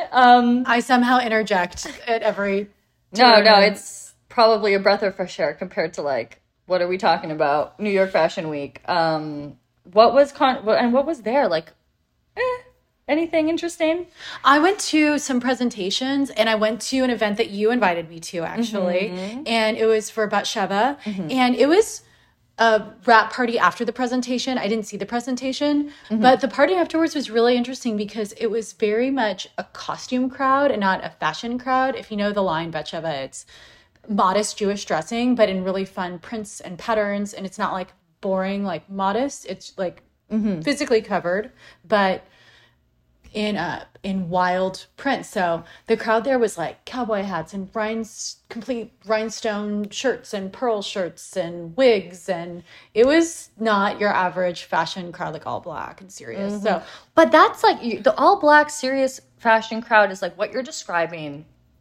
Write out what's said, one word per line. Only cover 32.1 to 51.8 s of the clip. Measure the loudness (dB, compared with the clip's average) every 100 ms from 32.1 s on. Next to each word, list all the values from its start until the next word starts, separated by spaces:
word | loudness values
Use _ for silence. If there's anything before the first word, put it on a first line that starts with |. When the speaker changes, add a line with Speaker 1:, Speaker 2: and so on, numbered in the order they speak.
Speaker 2:
you | -4
know | -2
the | 0
line | 0 -2 -4
Batsheva, | -8 -8 -8 -6 -6 -8
it's | -14 -20 -20 -20 -20 _ _ -4
modest | 2 4 2 0 -2
Jewish | -2 -2 -2
dressing, | -4 -2 -2 0 4
but | 4
in | 2
really | -2 -4 -6
fun | -6 -8 -8
prints | -10 -10 -10 -14
and | -16 -10
patterns. | -2 0 0 -2 -6
And | -8 -12
it's | -6
not, | -4
like, | -4 -8 _ _ _
boring, | -2 -2 -2 -4
like, | -4 -6 -8
modest. | -4 -2 0 -2 -6 -12
It's, | -14 -12 -8
like, | -8 -8 _ _ -8
Speaker 1:
Mm-hmm. | -2 -2 -2
Speaker 2:
physically | -2 -2 0 0
covered, | 0 -4 -2 -4 -6 _ -20 -20 -2
but | 2 2 0 -8 _ _ _ _ _ _ _ _ _ -12
in, | -6 -4 -4
uh, | -6 -8 -12 _
in | -6 -6 -2
wild | 0 2 0 -2 -6 -14 -8
prints. | -4 -4 -4
So | -2 -2 -2 -6 -12 -4
the | -2
crowd | 0 0 2
there | 0
was, | 0 -2
like, | -8 -10 -12
cowboy | -8 -4 -4
hats | -4 -6 -6
and | -10 -10
rhines-, | -6 -4 -6 -8 -12 -14 -14 -16
complete | -12 -8 -8 -8 _ -2
rhinestone | -2 -2 -6 -4 -4 -4 -4 -6
shirts | -4 -2 -2 -6
and | -10 -10
pearl | -6 -2 -2
shirts | -4 -6 -6 -8 -10 -6
and | -6 -8 -8
wigs. | 2